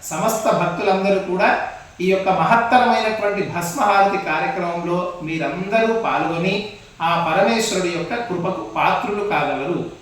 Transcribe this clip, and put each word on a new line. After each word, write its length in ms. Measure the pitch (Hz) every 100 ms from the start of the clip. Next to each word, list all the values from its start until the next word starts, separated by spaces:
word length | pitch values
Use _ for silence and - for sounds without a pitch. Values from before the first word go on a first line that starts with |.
సమస్త 460 | - 160 226 220 -
భక్తులందరూ 680 | 160 170 - 185 190 190 196
కూడా 500 | 175 180 220 208 - - - -
ఈ 60 | 180
యొక్క 220 | 190 190
మహత్తరమైనటువంటి 1120 | 185 165 233 233 254 233 226 220 214 202 196
భస్మహారతి 760 | - - - 285 208 196 196 196
కార్యక్రమంలో 1000 | 165 156 165 180 175 170 175 269 - -
మీరందరూ 760 | 160 160 147 165 190 226 226 226
పాల్గొని 720 | 143 143 156 165 185 202 208 - - -
ఆ 320 | 165 170 170
పరమేశ్వరుడి 540 | 190 208 226 214 190 180
యొక్క 260 | 170 170
కృపకు 560 | 240 233 175 185 - - -
పాత్రులు 520 | 156 185 - 208 202
కాగలరు. 640 | 151 147 - - 156 - -